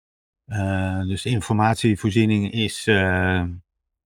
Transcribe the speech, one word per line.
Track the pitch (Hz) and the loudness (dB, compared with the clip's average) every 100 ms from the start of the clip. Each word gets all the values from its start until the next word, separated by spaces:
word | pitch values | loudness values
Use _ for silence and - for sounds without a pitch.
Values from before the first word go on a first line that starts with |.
| _ _ _ _ - | _ _ _ _ -10
Eh, | 104 98 95 95 92 | -4 -2 -2 -2 -4
dus | 92 95 | -4 -4
de | 113 | -2
informatievoorziening | 120 - 107 110 113 113 101 110 104 110 107 101 | -2 -2 0 2 2 0 0 0 2 2 2 0
is, | 113 107 - - | -2 -4 -2 2
eh, | 101 95 92 92 92 87 87 - _ _ _ _ | 4 4 2 2 0 -2 -8 -16 _ _ _ _